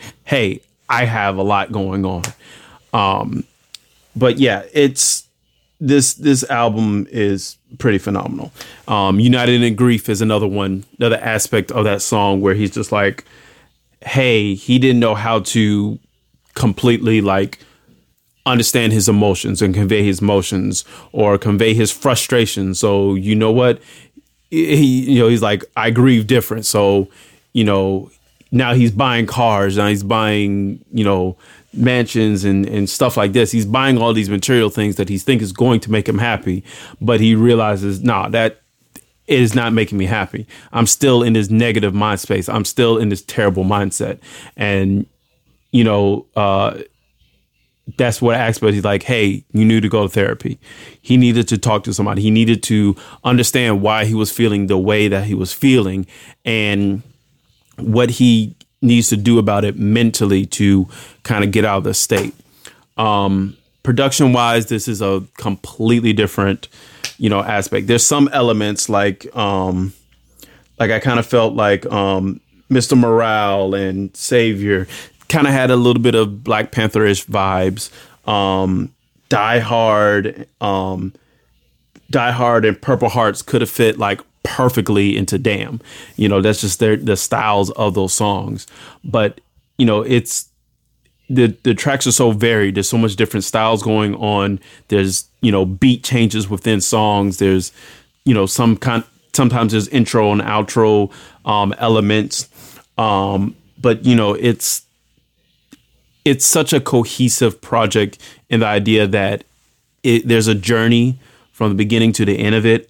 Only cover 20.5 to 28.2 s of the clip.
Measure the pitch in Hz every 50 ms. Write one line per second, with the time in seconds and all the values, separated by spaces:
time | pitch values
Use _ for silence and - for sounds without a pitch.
20.5 | 104 92 - 101 95 - - - - - - - - 107 107 104 101 98 - 107
21.5 | 101 98 113 113 110 117 110 101 - - - 139 123 - - - 131 120 113 104
22.5 | - 101 95 95 92 - - 104 101 98 98 98 98 95 95 104 107 107 110 110
23.5 | 113 123 123 123 117 - - - - - - _ _ - _ _ _ _ _ -
24.5 | 165 160 - 151 147 151 147 131 127 131 131 135 135 120 117 113 120 110 110 104
25.5 | 104 92 - - - 117 110 117 117 123 123 131 123 113 104 104 131 117 - -
26.5 | 110 113 104 - - 104 101 98 101 98 95 - _ _ - _ _ _ _ _
27.5 | - 117 110 104 101 98 95 95 98 92 - - _ _